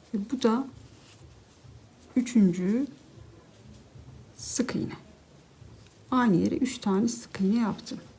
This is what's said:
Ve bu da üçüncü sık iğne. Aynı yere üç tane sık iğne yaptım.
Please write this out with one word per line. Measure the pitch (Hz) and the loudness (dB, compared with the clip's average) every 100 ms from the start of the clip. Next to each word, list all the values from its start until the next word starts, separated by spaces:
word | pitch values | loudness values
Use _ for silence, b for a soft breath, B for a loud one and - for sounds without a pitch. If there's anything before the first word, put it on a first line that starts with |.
| - | -8
Ve | 214 196 | -8 -4
bu | - | 0
da | 226 233 277 - - - - - - - - - - - - - - - | 2 2 -2 -12 -20 -20 -20 -20 -20 -20 -20 -20 -20 -20 -20 -20 -4 -2
üçüncü | 240 226 190 175 180 226 285 - - - - - - - - - - - - - - - | 2 6 6 4 0 0 -2 -8 -20 -20 -20 -20 -20 -20 -20 -20 -20 -20 -20 -20 -20 -10
sık | - - 240 | -6 -2 -2
iğne. | - - - - - - - - - - - - - - | -2 -6 -10 -18 -20 -20 -20 -20 -20 -20 -20 -20 -20 -2
Aynı | 254 240 170 | 2 4 4
yere | 196 - | 2 0
üç | 262 - | -2 -2
tane | 208 190 233 | -2 0 0
sık | - - - | -4 -8 -2
iğne | 190 233 | 0 2
yaptım. | 214 165 - - - | 0 -4 -10 -14 -14